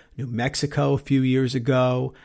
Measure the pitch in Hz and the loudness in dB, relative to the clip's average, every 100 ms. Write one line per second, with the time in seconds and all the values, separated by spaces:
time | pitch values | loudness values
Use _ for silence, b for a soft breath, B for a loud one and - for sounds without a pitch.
0 | b - 127 113 123 - 143 143 143 139 | b -10 -6 -4 -2 -2 -2 0 0 0
1 | - 139 131 131 131 127 120 131 127 127 | 0 2 2 2 0 -2 0 2 2 0
2 | 131 b | -4 b